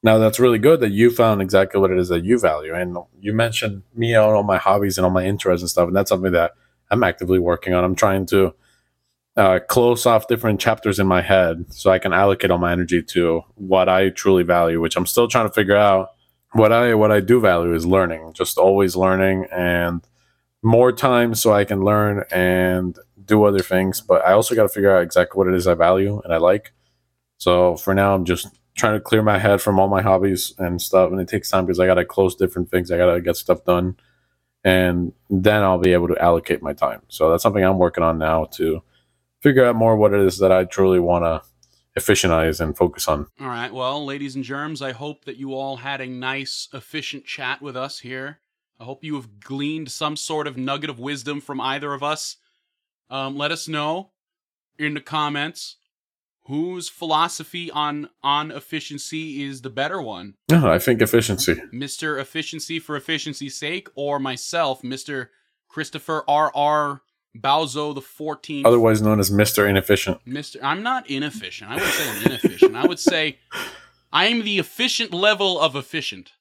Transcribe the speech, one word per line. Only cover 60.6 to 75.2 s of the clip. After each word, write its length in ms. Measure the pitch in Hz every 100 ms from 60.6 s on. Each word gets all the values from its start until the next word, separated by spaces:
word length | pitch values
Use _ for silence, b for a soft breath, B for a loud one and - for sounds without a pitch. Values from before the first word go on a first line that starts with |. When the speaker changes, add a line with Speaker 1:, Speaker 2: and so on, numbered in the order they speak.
| 131
Speaker 1:
I 100 | 85
think 220 | - 117
efficiency. 540 | 113 120 110 98 - 85 -
Speaker 2:
Mister 480 | 120 139 - 156 143
Efficiency 580 | 135 160 156 160 - 165
for 180 | - 147
efficiency's 580 | 135 160 160 143 143 -
sake, 320 | 147 180 - -
or 240 | 143 143
myself, 640 | 135 123 - 170 156 131
Mister 480 | 127 131 - 139 127 _ _ _ _
Christopher 560 | - 151 151 - 156 -
R 240 | 147 151
R 480 | 147 147 151 147 139 _ _ _ 117
Bauzo 560 | 139 143 160 131 151
the 80 | 139
fourteenth. 640 | - - 151 147 - 147 139
Speaker 1:
Otherwise 360 | 120 113 110
known 180 | 107 107
as 100 | 95
Mister 380 | 101 104 - 101
Inefficient. 520 | 98 - 101 - 180 -
Speaker 2:
Mister 320 | 135 147 -
I'm 180 | 135 165
not 260 | 220 262 -
inefficient. 600 | 139 147 113 95 - 101
I 40 | 120
wouldn't 160 | -
say 160 | - 143
I'm 160 | 104 107
inefficient. 500 | 127 - - 190 117
I 100 | -
would 120 | 175
say 400 | - 175 156 - _ B B B B B _
I'm 280 | 147 190 233
the 140 | 214 202
efficient 540 | 160 - 247 - 226
level 460 | 175